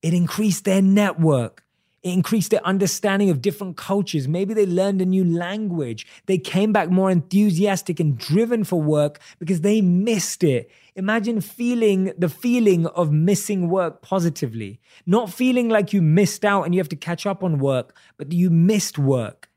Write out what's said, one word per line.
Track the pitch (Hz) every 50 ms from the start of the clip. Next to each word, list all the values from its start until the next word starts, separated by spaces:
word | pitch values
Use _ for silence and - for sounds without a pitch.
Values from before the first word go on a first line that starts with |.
| -
It | 165 165
increased | 175 175 160 - - 214 214 180 - -
their | 208 190 196 196
network. | 190 196 208 208 196 165 - 165 160 147 131 117 107 _ - _ _ _ _ _ _ _ _ _
It | 185
increased | 180 185 175 - 226 226 175 - -
their | - -
understanding | 175 190 196 202 180 - - - 208 196 196 208 196
of | 170 135 120
different | 202 - - 202 185 165
cultures. | - - - 196 202 190 - - 156 135 131
Maybe | 156 175 196 190 220
they | 214 208
learned | 190 175 180 190 202 202 190 185
a |
new | 185 185 190 185
language. | 175 165 170 170 175 196 214 220 202 175 165 143 120 113 107 - - - - _
They | - 190 180
came | - - - 185 202 214 214
back | 214 175 160
more | 180 185 190 190
enthusiastic | 185 175 143 - - 196 208 208 180 156 196 208 196 175 - - 175 -
and | 170 151 139
driven | 113 - - 147 196 226 233 240 226 208
for | - 185 170
work | 156 151 151 151 147 147 147 - - - - _
because | 175 156 190 170 156
they | 202 208 220
missed | 202 180 175 180 196 233 226 208 - - - - 185
it. | 160 131 120 - - _ _ _ _ _
Imagine | 190 190 196 220 233 202 226 233 214
feeling | 175 - - - 240 240 247 240 226 214 196 185 190 190 -
the | - 175 165
feeling | 135 - - 240 240 247 226 208 185 170 165
of | 165 - 175 175 156 147
missing | 151 160 185 202 196 - - 208 190 180 170
work | 180 190 180 165 160 - -
positively. | - 190 190 170 170 147 - - 123 110 113 110 98 101 - _ _ _ - _
Not | - 180 226 247 196 180
feeling | - 254 254 254 247 240 226
like | 226 214 202 - -
you | 202
missed | 170 156 151 185 208 - - - -
out | 208 202 202 160
and | 160 175
you | 185
have | 185 147
to | 165
catch | 139 - 165 175 165 -
up | 202 196 196 190
on | 180 160 143
work, | 135 139 135 127 120 _ _ _ _ _ _
but | _ 147 139 170
you | 175 180 185
missed | 165 165 165 185 220 208 - - - -
work. | 143 135 135 127 113 98 - _ - _ _